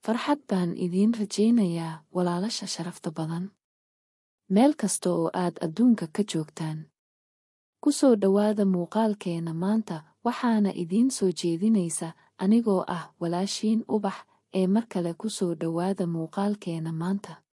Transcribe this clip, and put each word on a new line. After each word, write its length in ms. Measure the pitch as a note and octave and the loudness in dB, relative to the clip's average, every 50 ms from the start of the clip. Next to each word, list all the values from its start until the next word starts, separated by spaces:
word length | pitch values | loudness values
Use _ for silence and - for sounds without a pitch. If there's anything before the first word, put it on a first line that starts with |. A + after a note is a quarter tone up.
| - | -2
Farxad 340 | - A3 A#3+ - - D4 D4 - | -2 -4 -2 0 -2 -2 -2 -2
baan 320 | _ G#3 F#3+ F3+ E3+ - - | _ 0 0 0 0 -2 -2
idiin 360 | - F3 E3+ F#3 G3+ A3 A#3 | -4 -2 2 2 2 2 2
rajaynayaa, 880 | A3+ G#3+ G3+ - - G#3 A3+ A#3+ A#3 G#3 F3 E3+ E3+ E3 E3 D#3+ D#3+ _ _ - | 0 -4 -6 0 2 4 4 4 4 4 2 0 -4 -6 -8 -10 -12 _ _ -4
walaalasha 540 | F3+ F3+ F3 F3 F3 F#3 A3+ A#3 - - F#3+ | -2 0 0 0 -2 -2 -4 -6 -6 -8 -8
sharafta 420 | - - E3+ F3 F3 - _ F3+ | -8 -8 -8 -10 -10 -8 _ -8
badan. 380 | D#3+ - D#3+ D#3 E3 E3+ F#3 G3+ _ _ _ _ _ _ _ _ _ _ _ _ _ _ _ _ _ _ _ _ | -6 -6 -6 -4 -4 -6 -6 -8 _ _ _ _ _ _ _ _ _ _ _ _ _ _ _ _ _ _ _ _
Meel 240 | F#3+ G3+ B3 C#4+ D4 _ | 4 6 6 6 4 _
kasta 320 | - F#3+ - - - F3+ | -2 -2 -2 -2 0 0
oo 200 | F3 E3+ E3 D#3+ - | 0 2 0 0 0
aad 220 | F#3 F3+ F3 E3+ - - | 0 -2 -2 -2 -2 -6
adduunka 420 | E3 D#3+ - A#3 B3+ A#3 G3+ F3 D#3 _ | -6 0 4 4 4 4 4 2 -6 _
ka 100 | - G#3 | -4 -4
joogtaan. 640 | G#3 - E3 D#3 D3+ _ - E3 D#3 D#3 D#3 D#3 _ _ _ _ _ _ _ _ _ _ _ _ _ _ _ _ _ _ _ - | -2 -2 -4 -4 -4 _ -8 -6 -6 -6 -8 -10 _ _ _ _ _ _ _ _ _ _ _ _ _ _ _ _ _ _ _ 0
Ku 60 | D4+ | 0
soo 220 | C#4+ - - C4+ A#3+ | 0 4 6 6 6
dhowaada 500 | G#3 G3 G3 G3 G3+ G#3 G#3+ A3 G#3 G#3 | 6 4 4 4 4 4 2 2 2 2
muuqaalkeena 880 | G3 F#3 F3 F3 E3+ - G#3+ A3+ A3 G#3 G#3 - F#3 E3+ E3 E3 E3 D#3+ | 2 2 2 -2 -2 0 0 2 2 0 -2 -4 -6 -4 -4 -4 -6 -4
maanta, 500 | E3 F3+ G3 G#3+ A3+ A3 - F3 D#3 D#3 _ _ _ _ | -2 0 0 0 0 0 -4 -8 -10 -12 _ _ _ _
waxaana 460 | A#3+ A#3+ - - A#3+ A3+ A3 G#3 G3 - | -4 -4 0 0 2 2 2 2 0 0
idiin 340 | - F3 D#3+ F#3 G#3+ A#3+ C4+ | -4 -6 -2 0 2 2 2
soo 200 | B3+ - G#3 F#3 | 0 0 -2 -2
jeedinaysa 840 | E3+ - - F3 E3+ E3 F#3+ A3 A3+ G3+ F3+ E3+ D#3 - F3 E3 - _ _ _ _ _ | -2 0 -2 -2 -2 0 2 2 2 2 2 0 -4 -6 -8 -8 -12 _ _ _ _ _
anigoo 460 | F#3 F#3+ G#3+ A#3 A#3 A3+ G3 F#3 - - | 2 4 4 4 4 4 2 2 0 -2
ah 220 | - E3 D#3 - _ _ | -6 -6 -6 -12 _ _
walaashiin 640 | F3 E3+ E3+ F3 F#3+ G3+ - - - G#3+ A3+ A3 A3+ - | -4 -4 -2 -2 -2 -4 -4 -4 -2 0 0 0 -2 -2
Ubax, 280 | - G#3+ G3+ G3 - - - _ _ _ _ _ - | -2 -2 -2 -2 -6 -6 -16 _ _ _ _ _ -2
ee 140 | F#3+ F#3 F#3 | 0 2 2
mar 180 | G3 A3 A#3 | 2 0 0
kale 280 | _ - G3 E3+ E3+ E3+ | _ -4 -4 -4 -4 -6
ku 160 | _ - A3 | _ -8 -8
soo 260 | - - G3 F3 E3+ | -4 -4 -4 -4 -2
dhowaada 500 | D#3+ E3 E3 E3 E3 F3 F#3+ G3 F#3 F#3 | -4 -4 -4 -2 -2 -2 -2 -2 -2 -2
muuqaalkeena 880 | E3+ E3 E3 D#3+ D#3+ - - G3+ G#3 G#3 G#3 - F#3 E3 E3 D#3+ D#3+ D#3+ | -4 -2 -4 -6 -6 -4 -2 -2 -2 -2 -4 -6 -8 -6 -6 -6 -6 -6
maanta. 480 | D#3+ E3 F3+ G3 G3 - - - - _ _ | -4 -4 -2 -4 -4 -6 -10 -20 -20 _ _